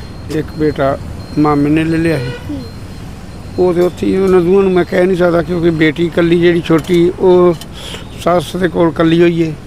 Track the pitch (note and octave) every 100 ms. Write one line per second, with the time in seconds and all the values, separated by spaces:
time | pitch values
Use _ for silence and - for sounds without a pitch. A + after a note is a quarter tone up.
0 | - - - D#3 D3 - D3+ C#3 C3+ D3
1 | - - - - D3+ D3 D3 D#3 D#3+ E3
2 | E3 D3+ B2+ A#2+ - C3+ - - - -
3 | - - - - - - F3+ F3 F3+ -
4 | G#3 F#3+ F#3+ F#3 E3+ G3 G3 F3+ E3 F#3
5 | F3+ F3+ F3 E3+ D#3 F3 E3+ D#3+ D#3+ D3
6 | E3+ F3 E3+ F3 E3+ E3+ D#3 D#3+ C#3 F3
7 | F3 - F#3 F3+ F3+ E3 - - - -
8 | - - E3+ F3 - F3+ F3+ F3+ E3+ D3+
9 | E3 E3 F3 E3+ D#3+ D3+